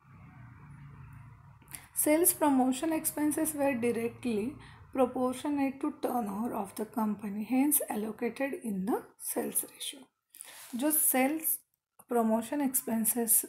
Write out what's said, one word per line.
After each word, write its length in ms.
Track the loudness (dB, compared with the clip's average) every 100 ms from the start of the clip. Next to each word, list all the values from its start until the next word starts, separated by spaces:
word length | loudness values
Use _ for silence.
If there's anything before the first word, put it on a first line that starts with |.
| -20 -20 -20 -20 -20 -20 -20 -18 -18 -18 -18 -18 -20 -20 -20 -20 -18 -18 -8 0
sales 300 | 4 6 4
promotion 580 | 4 4 6 4 2 0
expenses 640 | 0 -2 0 0 0 -2 2
were 200 | 2 2
directly 640 | 0 0 -2 -4 -2 0 -2 -6 -16 -20 -6 2
proportionate 800 | 2 2 0 0 -2 0 0 0
to 100 | -4 -2 -2
turnover 460 | 0 -2 -2 -2 -4
of 200 | -6 -6
the 80 | -4 0
company, 480 | 0 -2 -4 -6 0
hence 280 | 4 4 2 0
allocated 640 | -4 -4 -4 -4 -2 -4 -4 -4
in 100 | -2 0
the 140 | -2 -4 _ -6
sales 320 | -4 -2 -4
ratio। 440 | -6 -10 -12 -12 -20 _ _ -20 -20 -18 -10 -2
जो 160 | 2
sales 680 | 4 4 4 2 2 -2 -4 _ _ _ _ _
promotion 520 | 2 4 2 0 0
expenses 800 | 0 0 -2 0 0 0 2 2